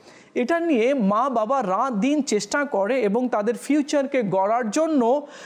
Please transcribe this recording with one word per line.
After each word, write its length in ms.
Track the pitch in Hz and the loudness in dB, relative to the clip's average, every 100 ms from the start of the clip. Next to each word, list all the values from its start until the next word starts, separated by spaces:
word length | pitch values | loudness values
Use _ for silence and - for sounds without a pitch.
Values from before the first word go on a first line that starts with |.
| - - - 240 | -20 -20 -8 -4
এটা 240 | 240 339 | 0 0
নিয়ে 340 | 339 254 233 | 2 2 2
মা 360 | 277 196 208 269 | 2 2 2 0
বাবা 340 | 233 214 277 | 0 0 0
রাত 300 | 202 190 269 | 0 0 0
দিন 280 | 214 247 302 | 0 0 0
চেষ্টা 440 | 277 208 - 285 285 | 0 -2 -2 -4 -2
করে 360 | 196 202 262 | -2 0 0
এবং 280 | 202 220 254 | 0 0 0
তাদের 280 | 220 208 233 | -2 -2 -4
ফিউচারকে 640 | - 294 285 294 277 269 | 0 0 2 -2 0 -2
গড়ার 480 | 202 190 196 233 233 | 0 0 2 0 0
জন্য 560 | 285 320 302 233 285 285 - | 0 0 2 2 0 -2 -18